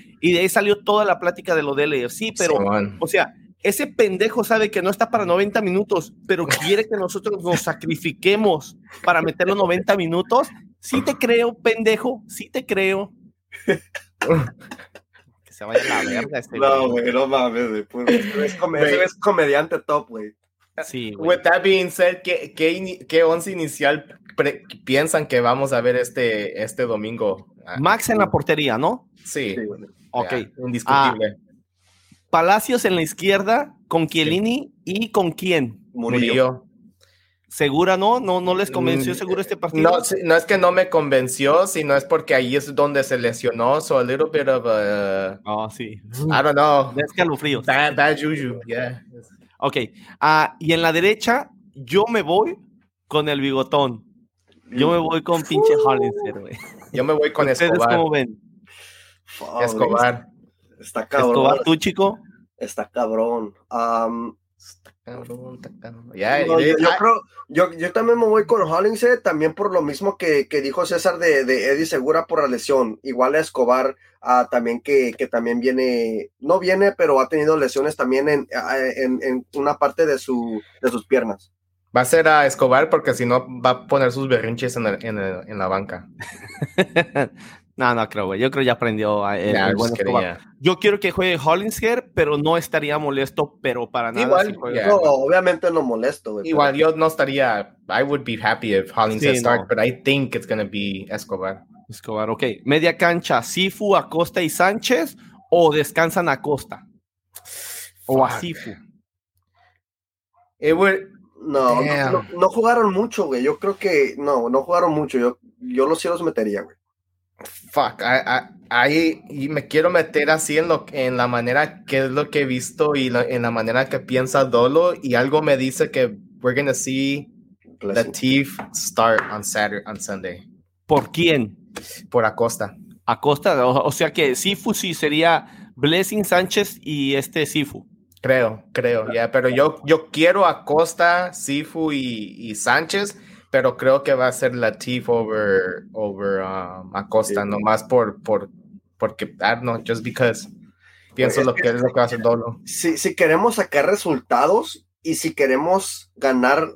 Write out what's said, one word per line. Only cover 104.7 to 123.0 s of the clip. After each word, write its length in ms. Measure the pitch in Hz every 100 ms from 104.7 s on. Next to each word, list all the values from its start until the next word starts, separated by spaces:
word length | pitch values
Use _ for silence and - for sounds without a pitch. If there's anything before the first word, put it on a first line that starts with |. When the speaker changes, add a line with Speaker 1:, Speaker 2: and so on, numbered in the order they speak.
| 208 - 285 302 - - - -
Speaker 1:
¿o 200 | 175 160
descansan 600 | 151 143 - 165 185 170
a 20 |
Acosta? 540 | 131 143 139 - - - _ _ _ _ - - - - - - _ -
O 180 | 131
a 60 | 127
Speaker 2:
Fuck. 100 | -
Speaker 1:
Sifu. 300 | 175 156 - 98 _ _ _ _ _ _ _ _ _ _ _ _ _ _ _ _ _ -
Speaker 2:
It 140 | 151
would 260 | 165 196 190 - - _ - 160
Speaker 3:
No, 280 | 139 127
no, 100 | 123
Speaker 2:
Damn. 280 | 151 143 135
Speaker 3:
no, 120 | 185 - 175
no 80 | 185
jugaron 440 | 226 226 240 214
mucho, 340 | 185 226 - 165
güey. 160 | 127
Yo 160 | 131 147
creo 180 | 196 190
que, 380 | 202 156 135 -
no, 320 | 143 135 117
no 140 | 131
jugaron 300 | 135 175 175
mucho. 260 | 151 147 131
Yo, 200 | 120 123 _ _
yo 260 | 123 123 135
los 140 | 160
sí 80 | 175
los 140 | 170
metería, 400 | 165 123 107 101
güey. 120 | 87 _ _ _ _ _ _ _ - - -
Speaker 2:
Fuck, 300 | 147 117 -
I, 880 | 101 131 127 123 - - - 120 135
I, 20 |
I, 320 | 156 165 156 -
y 200 | 143 139
me 180 | 147 135
quiero 220 | 151 170
meter 400 | 180 - 151 147
así 260 | 156 - 151
en 120 | 170
lo, 180 | 160 -
en 280 | 143 127 127
la 100 | 120
manera 560 | 120 120 135 151 -
que 140 | - 135
es 120 | 135
lo 200 | 135 147
que 100 | 151
he 40 | 135
visto 480 | 127 - - 151
y 140 | 143